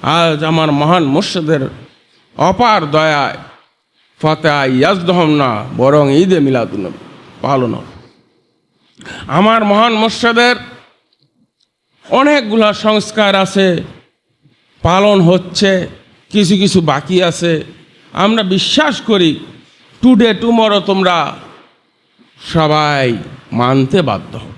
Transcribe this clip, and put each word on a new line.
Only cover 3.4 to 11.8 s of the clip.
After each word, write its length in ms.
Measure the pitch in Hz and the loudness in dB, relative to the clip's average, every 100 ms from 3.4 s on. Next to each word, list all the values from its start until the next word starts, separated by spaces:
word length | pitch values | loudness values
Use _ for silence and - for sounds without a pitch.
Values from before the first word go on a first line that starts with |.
| - - _ _ _ _ _ _ | -16 -20 _ _ _ _ _ _
ফতেহা 440 | 156 156 156 147 135 | -2 0 0 0 0
ইয়াজদহম 640 | 127 147 196 170 180 160 | 2 2 0 0 0 2
না, 360 | 147 135 107 131 - | 2 0 -2 -6 0
বরং 360 | 131 147 143 | 2 4 4
ঈদে 260 | 139 185 180 | 2 2 2
মিলাদুন্নবী 580 | 139 131 107 98 90 - - - - - | 2 0 -4 -6 -10 -12 -20 -20 -20 -10
পালন 320 | - 139 120 | -4 -2 -2
হয়। 120 | 110 - - - _ _ _ _ _ _ _ _ _ - - - | -6 -12 -20 -20 _ _ _ _ _ _ _ _ _ -20 -18 -4
আমার 380 | 143 208 226 208 | 0 2 2 2
মহান 280 | 202 233 | 2 2
মুর্শিদের 600 | 220 220 208 247 233 240 240 - - _ _ _ _ _ _ _ _ _ _ | 0 -2 -2 -2 2 0 0 -8 -20 _ _ _ _ _ _ _ _ _ _